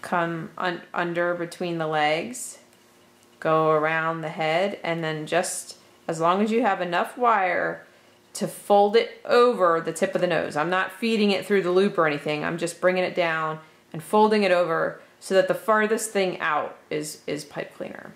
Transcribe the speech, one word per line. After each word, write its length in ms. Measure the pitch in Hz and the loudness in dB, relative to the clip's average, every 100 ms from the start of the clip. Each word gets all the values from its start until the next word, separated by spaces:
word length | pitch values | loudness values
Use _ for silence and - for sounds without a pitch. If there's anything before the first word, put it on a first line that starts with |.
Come 500 | - 180 170 165 - - | -2 -2 -2 -6 -10 -6
un-, 240 | 180 170 - | -6 -6 -8
under 400 | - 170 170 175 | -6 -4 -2 -2
between 440 | 175 165 - 180 165 | -4 -8 -6 -6 -4
the 100 | 156 | -2
legs. 720 | 156 151 156 226 254 - - _ _ _ _ _ _ _ _ | 0 0 0 -4 -10 -14 -16 _ _ _ _ _ _ _ _
Go 320 | 160 160 160 | 2 4 4
around 500 | 156 156 160 160 165 | 4 2 0 -2 -4
the 80 | 156 | -8
head, 480 | 175 156 165 202 - | -4 0 0 0 -4
and 200 | - 165 | -4 -4
then 220 | 160 156 | -4 -6
just 520 | 151 170 185 - - - _ _ - | -2 -2 0 -6 -12 -20 _ _ -8
as 120 | 160 | 0
long 240 | 165 190 | 2 2
as 80 | 220 | 2
you 100 | 226 | 2
have 180 | 233 185 | 0 0
enough 360 | 175 175 220 - | -2 -2 -2 0
wire 680 | 240 214 185 175 170 165 - _ _ _ _ | 2 2 2 0 -2 -6 -16 _ _ _ _
to 140 | - 175 | -6 -6
fold 480 | - - 202 208 | -8 2 4 6
it 260 | 226 - - | 4 0 -8
over 540 | - 240 247 208 175 165 | 2 4 4 4 2 2
the 140 | 160 | -2
tip 200 | 160 190 | -2 -2
of 80 | 180 | 0
the 60 | 175 | 0
nose. 280 | 165 165 | 0 -2
I'm 140 | 147 160 | -2 0
not 220 | 185 - | 0 -2
feeding 400 | - 226 226 208 | -4 -2 2 2
it 140 | 196 | 2
through 160 | 185 202 | 2 0
the 100 | 175 | 4
loop 260 | 180 202 202 | 4 4 2
or 80 | |
anything. 380 | 156 147 156 151 | 0 0 -4 -4
I'm 140 | 165 170 | -4 -4
just 240 | 165 - | -6 0
bringing 220 | 180 185 | 0 2
it 120 | 180 | -2
down 440 | 180 170 160 156 156 - _ _ | -2 -2 -2 -4 -8 -14 _ _
and 100 | 165 | -14
folding 400 | - 214 214 214 | 0 4 6 4
it 80 | 196 | 4
over 500 | 175 170 165 160 - - _ | 2 2 0 -2 -6 -20 _
so 140 | - | 2
that 140 | 190 185 | 2 4
the 80 | |
farthest 560 | 175 - 214 214 226 - | 0 2 2 2 0 -2
thing 280 | 202 185 - | 0 -2 -2
out 380 | 160 151 123 - _ | -2 -2 -4 -12 _
is, 300 | 156 151 - | -8 -8 -10
is 180 | - 147 | -8 -8
pipe 300 | - 160 - | -8 -12 -12
cleaner. 380 | - - - - | -12 -12 -12 -16